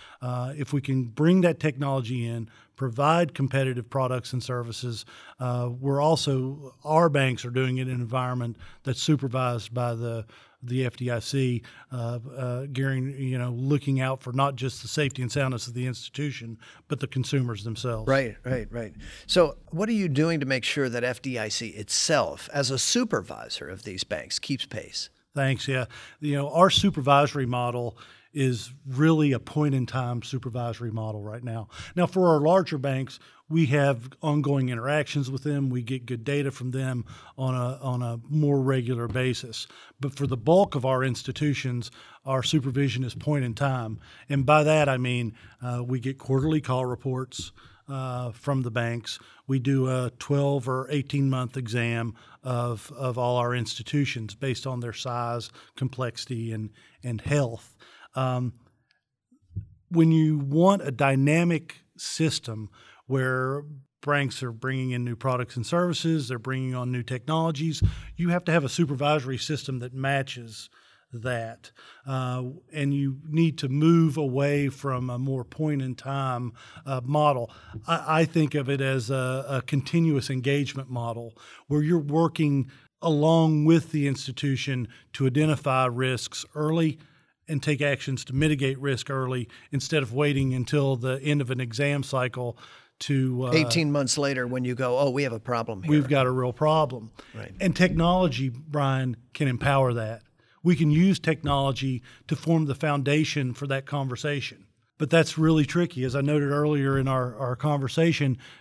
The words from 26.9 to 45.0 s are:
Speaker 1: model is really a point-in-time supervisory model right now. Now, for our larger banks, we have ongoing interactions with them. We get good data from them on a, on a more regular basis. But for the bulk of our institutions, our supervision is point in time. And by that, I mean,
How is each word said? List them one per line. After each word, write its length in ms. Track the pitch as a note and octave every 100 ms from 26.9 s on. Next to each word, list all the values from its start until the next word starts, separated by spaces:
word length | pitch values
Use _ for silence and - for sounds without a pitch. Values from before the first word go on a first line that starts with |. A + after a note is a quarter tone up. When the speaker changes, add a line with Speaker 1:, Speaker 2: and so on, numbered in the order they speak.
| D#3 C3 C#3+ D3 C#3+ B2
Speaker 1:
model 500 | B2 A#2+ B2 A#2+ - - - _
is 380 | D3 C3 A#2 - C3 C3+
really 460 | B2+ D#3+ D#3 D3
a 80 | A#2
point-in-time 840 | - D3+ D3 C3+ A#2+ C3 B2 A#2+
supervisory 680 | - B2+ B2+ A#2+ A#2+ A2+ A#2
model 320 | A2+ A2 G#2
right 200 | G#2 A#2
now. 260 | B2 A2+ G2+ - - F3
Now, 100 | F3
for 220 | F#3 F3+
our 120 | D3+
larger 360 | D3+ F#3+ E3+ D3
banks, 420 | C#3 C3 B2+ - - _ -
we 180 | D#3+ C#3
have 440 | D3 C#3 B2 B2 -
ongoing 480 | D#3 D3 C#3+ C#3 B2+
interactions 600 | A#2+ B2+ D3+ C#3+ D3 C3
with 120 | C3+
them. 280 | D3+ C#3+ C3+
We 120 | B2
get 220 | A#2 C3
good 200 | A#2+ A#2
data 260 | A2+ C#3+ C#3
from 200 | C3+ B2
them 360 | C3 C3 B2 - - - -
on 160 | C3
a, 240 | B2+ B2 C3+
on 200 | C3 B2
a 180 | A#2+ A#2 A#2
more 320 | D3+ D3 C#3
regular 480 | C3 C3 A#2+ A#2+ A#2
basis. 580 | B2+ B2+ A#2 A#2+ A2 - - - -
But 140 | C#3
for 120 | C3+ C3+
the 100 | B2+
bulk 380 | A2 F#3 G3
of 100 | C#3
our 180 | C3 C3
institutions, 880 | C3 A2+ - - D3+ C3+ C3 A#2+ - - - - C3+
our 160 | C3+
supervision 600 | - D#3 C3 B2+ C#3 A2+
is 120 | B2
point 300 | - D3+ D3
in 100 | B2
time. 460 | G#2+ C#3 B2+ A2+ A2 - - -
And 160 | C#3
by 200 | B2+ D3+
that, 220 | D3+ D#3 C#3
I 120 |
mean, 360 | B2+